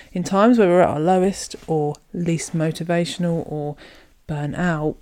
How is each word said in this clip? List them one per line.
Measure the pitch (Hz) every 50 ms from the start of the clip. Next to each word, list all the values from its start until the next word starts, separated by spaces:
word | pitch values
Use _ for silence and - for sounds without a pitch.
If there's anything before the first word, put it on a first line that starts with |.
| - _ -
In | 180 175
times | - 196 190 208 233 254 233
where | 208 175
we're | 175 180
at | 170 -
our | - 151
lowest | 156 175 185 185 185 196 196 - - - - - - -
or | 160 156 147 147 147 - _ _ -
least | 185 175 165 170 156 - - -
motivational | 165 156 160 156 - 165 170 170 170 175 170 - - 175 170 170 165 - -
or | 151 151 147 147 147 - - - - - _ _ _ _ _ -
burnt | 156 147 147 147 -
out, | - 180 180 165 151 151 156 - -